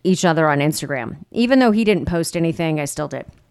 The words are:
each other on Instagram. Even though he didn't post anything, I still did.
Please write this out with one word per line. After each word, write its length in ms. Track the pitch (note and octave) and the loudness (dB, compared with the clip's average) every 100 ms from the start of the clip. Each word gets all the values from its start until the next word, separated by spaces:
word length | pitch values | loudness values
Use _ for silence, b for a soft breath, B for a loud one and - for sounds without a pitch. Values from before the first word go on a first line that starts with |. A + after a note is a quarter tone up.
each 220 | F#3+ F3+ | 0 2
other 240 | F3+ D#3+ D#3 | 2 2 2
on 120 | C#3+ | 2
Instagram. 560 | D3+ D3+ C#3 C3+ A#2 D3+ - | 0 -2 -4 -6 -8 -12 -8
Even 280 | - A#3+ C4 | -2 2 4
though 140 | B3 | 4
he 120 | G#3+ | 2
didn't 220 | G#3+ F#3 E3 | 2 0 0
post 300 | E3+ D#3+ F3 | -2 -2 -2
anything, 440 | E3 E3+ E3 D#3 | -2 -2 -2 -2
I 60 | C#3+ | -4
still 220 | - D3 | -6 -8
did. 180 | C3 - - _ | -10 -14 -20 _